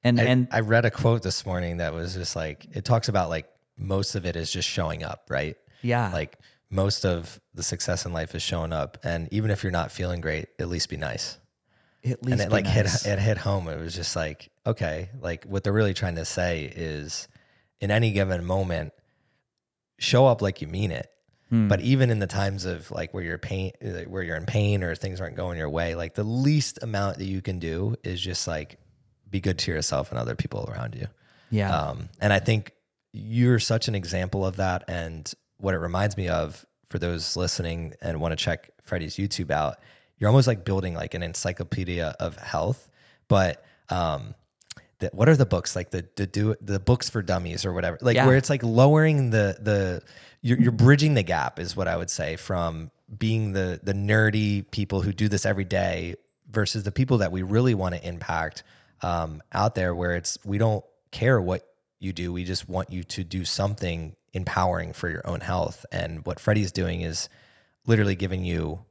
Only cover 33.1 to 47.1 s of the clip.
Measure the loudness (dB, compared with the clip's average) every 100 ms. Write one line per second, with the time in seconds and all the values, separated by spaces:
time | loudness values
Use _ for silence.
33.1 | -14 -4 4 6 6 4 0 0 -2 -2
34.1 | -2 -2 0 -2 0 0 0 -4 -6 -6
35.1 | -10 -12 -14 _ _ -2 0 0 0 0
36.1 | 0 -2 0 -2 -8 -20 _ _ -4 -2
37.1 | -2 -4 -2 -2 -2 -4 -4 -8 -8 -6
38.1 | -2 -2 -2 -2 -4 -8 _ -6 -6 -6
39.1 | -4 -4 -2 -2 0 0 -4 -20 _ _
40.1 | _ 6 8 6 2 0 -2 -2 -6 -6
41.1 | -6 -6 -4 -4 -4 -6 -4 -4 -2 -4
42.1 | -4 -6 -6 -6 -2 -2 -2 -8 _ _
43.1 | _ _ 4 4 0 _ _ -6 -2 0
44.1 | -2 -8 -16 _ _ _ -20 _ _ -6
45.1 | 4 6 6 4 2 -2 -6 -4 -6 -6
46.1 | -6 -4 0 0 -2 -4 0 4 4 2